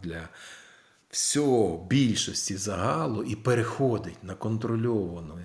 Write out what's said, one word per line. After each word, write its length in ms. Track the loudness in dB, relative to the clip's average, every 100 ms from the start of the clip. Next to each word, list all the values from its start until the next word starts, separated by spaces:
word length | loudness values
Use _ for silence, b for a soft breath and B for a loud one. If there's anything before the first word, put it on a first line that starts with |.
для 260 | -10 -8 -12 B B B B B B B _
всього, 760 | -2 0 2 4 6 4 0 2
більшості 680 | 4 4 2 -2 -2 -4 -4
загалу, 680 | -4 0 0 0 0 -2
і 140 | -2 -2
переходить 880 | 2 2 2 0 2 2 -4 -12
на 100 | -12
контрольовану 1040 | -6 -4 -2 0 0 0 0 -2 -6 -10 -12